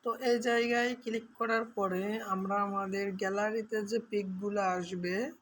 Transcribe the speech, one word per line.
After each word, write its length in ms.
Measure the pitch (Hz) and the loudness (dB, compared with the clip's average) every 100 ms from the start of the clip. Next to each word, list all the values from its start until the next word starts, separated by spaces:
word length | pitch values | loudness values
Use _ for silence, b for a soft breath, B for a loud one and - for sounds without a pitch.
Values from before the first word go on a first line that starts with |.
তো 60 | 240 233 | -4 0
এই 160 | 254 240 | 2 4
জায়গায় 520 | 233 233 233 240 240 247 | 4 2 4 2 2 -2
ক্লিক 300 | 233 220 226 - | -4 -4 -6 -4
করার 260 | 226 226 226 - | 0 0 0 -2
পরে 260 | 196 180 202 220 220 | 0 0 0 -2 -2
আমরা 220 | 190 190 202 | -2 0 0
আমাদের 440 | 202 196 196 196 202 | 0 0 -2 -2 -2
গ্যালারিতে 680 | 190 190 202 214 226 220 214 | -2 -2 0 0 -2 -2 -2
যে 160 | 202 226 233 | 0 -2 0
পিকগুলো 500 | 208 190 185 202 202 190 180 | -2 -2 -4 -2 0 2 0
আসবে 380 | 175 185 175 190 269 - | -2 -4 -2 -2 -2 -8